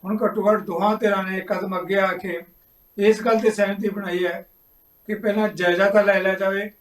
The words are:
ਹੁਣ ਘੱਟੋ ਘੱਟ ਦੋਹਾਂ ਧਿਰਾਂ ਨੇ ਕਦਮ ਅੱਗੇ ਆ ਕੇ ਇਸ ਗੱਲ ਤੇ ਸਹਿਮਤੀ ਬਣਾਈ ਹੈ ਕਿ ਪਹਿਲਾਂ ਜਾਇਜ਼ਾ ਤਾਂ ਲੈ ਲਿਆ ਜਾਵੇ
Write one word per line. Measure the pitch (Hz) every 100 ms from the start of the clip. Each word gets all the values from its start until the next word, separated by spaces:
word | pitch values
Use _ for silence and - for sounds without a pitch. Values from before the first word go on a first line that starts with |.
ਹੁਣ | 180 214
ਘੱਟੋ | 214 220 202
ਘੱਟ | 214
ਦੋਹਾਂ | 202 170 208 214
ਧਿਰਾਂ | 214 196
ਨੇ | 190 190
ਕਦਮ | 180 185 190 185
ਅੱਗੇ | - 196
ਆ | 190
ਕੇ | 180 190 170 - _ _ _ _ -
ਇਸ | 202 214
ਗੱਲ | 233 226
ਤੇ | 220
ਸਹਿਮਤੀ | 214 196 196 208
ਬਣਾਈ | 196 190 175 180
ਹੈ | 175 - _ _ _ _ _ -
ਕਿ |
ਪਹਿਲਾਂ | 208 214 208 208
ਜਾਇਜ਼ਾ | - 175 175 196
ਤਾਂ | 208
ਲੈ | 202 196
ਲਿਆ | 190
ਜਾਵੇ | 190 196 196 208 _